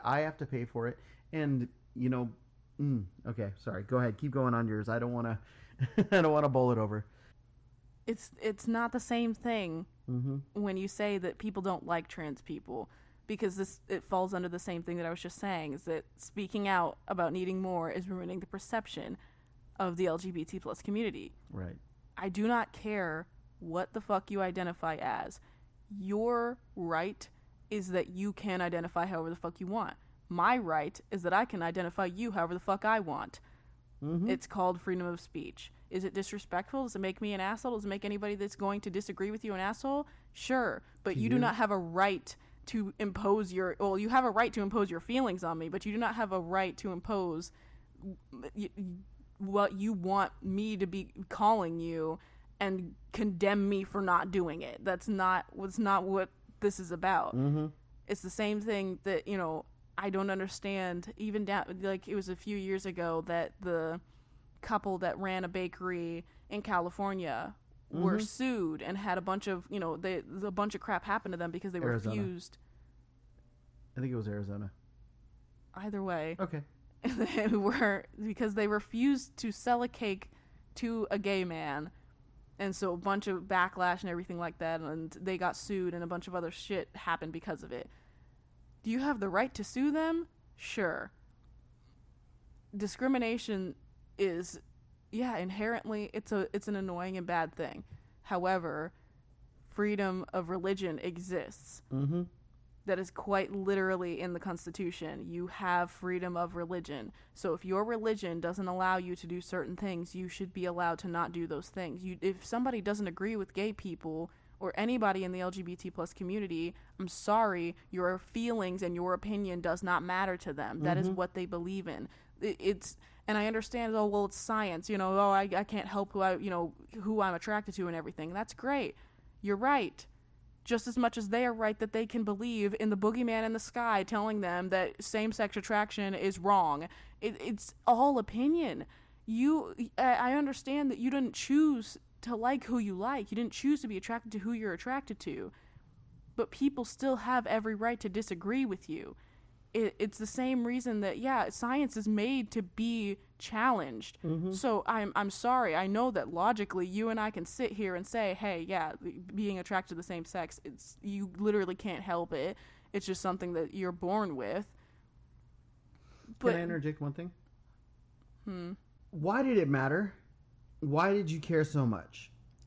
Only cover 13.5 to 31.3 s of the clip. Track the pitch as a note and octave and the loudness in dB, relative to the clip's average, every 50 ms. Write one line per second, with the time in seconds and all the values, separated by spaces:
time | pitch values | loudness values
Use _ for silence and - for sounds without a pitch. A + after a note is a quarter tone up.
13.5 | F#3 G3 F#3+ - - - - - G3 F#3 - - G3 F#3 F#3 F#3 G3 F3+ F3+ F3+ | 0 -2 -4 -6 -8 -10 -8 -6 -4 -4 -2 0 0 2 2 2 0 -2 -2 -4
14.5 | F3 F3 - - F3 E3+ E3 - E3+ F3 E3+ E3 E3+ F3 - F3 - - - G3+ | -4 -6 -6 -6 -6 -6 -4 -4 -4 -2 -2 -4 -4 -6 -8 -10 -10 -6 -6 -4
15.5 | F#3+ E3+ D#3 D3+ C3+ D#3 - E3+ E3 D#3 - - - - - - - - G3+ F#3 | -4 -4 -4 -6 -8 -6 -4 -4 -4 -4 -4 -8 -14 -16 -16 -10 -6 -6 -4 -2
16.5 | - G#3 G3+ G3 F#3+ F3+ E3+ D#3 - - - - G3 F3+ F3 E3 F3 F#3 F#3 F3+ | -2 -2 2 4 4 4 4 2 0 -4 -6 -4 0 2 2 2 2 0 0 0
17.5 | F#3+ F#3 F#3+ F#3 F#3 F3 E3 E3 - F#3 F3+ F#3+ F#3+ F3+ F3+ E3+ F#3 F#3 F#3 - | 0 0 0 0 0 0 0 -2 -2 -4 -4 -6 -6 -6 -6 -6 -6 -6 -8 -8
18.5 | - G3 - - - G#3 - - - - - - - - - - - - - - | -10 -10 -6 -2 -2 -2 -2 -4 -8 -8 -8 -8 -8 -10 -12 -18 -20 -20 -20 -20
19.5 | - - - - - - G3 F3+ F3 E3+ F#3 F3+ D#3+ E3+ F3+ F#3+ F3 E3+ D#3 - | -20 -20 -20 -12 -6 -2 -2 -2 0 2 2 2 2 0 -2 -4 -6 -6 -6 -6
20.5 | - F#3+ - - - - - - G3+ G#3+ A#3 G#3+ - B2 F#2 - - - - - | -6 -8 -6 -6 -8 -6 -4 -2 -2 0 0 -2 -2 -6 -10 -12 -16 -18 -18 -12
21.5 | - G2+ F#2 F2 - - - - - - - - - - G#3+ G3 F3 G3+ G#3 A3+ | -10 -8 -8 -8 -8 -12 -16 -20 -20 -20 -20 -18 -10 -6 -6 -4 0 0 2 2
22.5 | A#3+ A#3 A3+ - - - - A3 G#3+ G3+ F#3 E3+ D#3 D#3 E3+ - - - - - | 2 2 0 -2 -6 -10 -6 -4 -2 -2 -2 -2 -2 -4 -8 -10 -16 -20 -20 -20
23.5 | - - - E3 D#3+ F3 F#3 - - A3 G#3 - G#3 F#3+ G3 - G3+ G3 F#3+ F#3 | -20 -14 -8 -4 -2 -2 -2 -2 -4 -6 -2 0 0 0 0 0 -2 0 0 0
24.5 | F3+ F#3+ F3+ F3 F3 - - E3 D#3+ - - C3 A2 - - - - - - - | 0 0 -2 -2 -2 -4 -2 -4 -2 -2 -2 -2 -2 -2 -4 -6 -10 -14 -18 -20
25.5 | - - - - - - - - G#3 G3+ F#3+ F#3+ G3+ G#3 A3+ A#3+ A#3+ A#3 A#3 A#3+ | -20 -20 -20 -20 -20 -20 -18 -14 -10 -8 -4 -2 0 2 2 2 2 2 2 0
26.5 | B3 - - - - G3+ F3+ E3+ E3+ D#3+ E3+ G3 G#3 - - - - - - - | -2 -6 -10 -14 -8 -6 -2 0 0 0 0 0 -4 -8 -12 -18 -20 -20 -20 -20
27.5 | - - - - G#3 G#3 F#3 F#3 F#3 F#3 - - F3+ F#3 G3 G#3 G3 - - G#3 | -20 -20 -10 -6 -4 -4 -2 0 0 0 0 0 -2 -4 -2 -2 -2 -2 -2 -2
28.5 | F#3 F3+ F3+ F3 E3+ E3+ E3 E3+ - F3 E3+ F#3 F#3+ E3 D#3+ E3 E3+ F3 - E3+ | 0 0 0 0 0 -2 -2 -2 0 0 0 0 0 -2 -4 -4 -6 -6 -6 -8
29.5 | F3 - F#3+ F3+ G3+ A3+ G3 - - - - - - - - - F3 F3 F3 G#3 | -6 -6 -6 -4 -2 -2 -2 -4 -6 -10 -16 -20 -20 -18 -10 -4 2 4 6 6
30.5 | B3 B3+ A3 E3+ D#3+ D3+ D3 D3+ - - - - - G3 E3+ F3 | 6 4 4 2 2 2 2 0 -4 -10 -10 -6 -4 -2 0 4